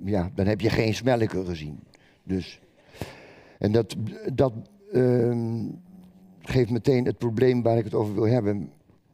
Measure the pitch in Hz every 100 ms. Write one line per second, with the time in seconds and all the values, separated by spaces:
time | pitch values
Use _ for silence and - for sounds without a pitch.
0 | 92 101 87 - 98 107 110 - 113 98
1 | 117 120 110 90 92 82 76 69 - _
2 | _ _ - 92 82 - _ _ _ -
3 | - - - - - - 104 110 110 -
4 | 110 285 427 127 135 110 - - 208 170
5 | 127 123 120 120 113 113 101 - - -
6 | - - - - - 131 113 120 120 127
7 | 127 104 120 110 127 123 117 117 98 117
8 | 107 101 110 123 104 104 69 - _ _
9 | _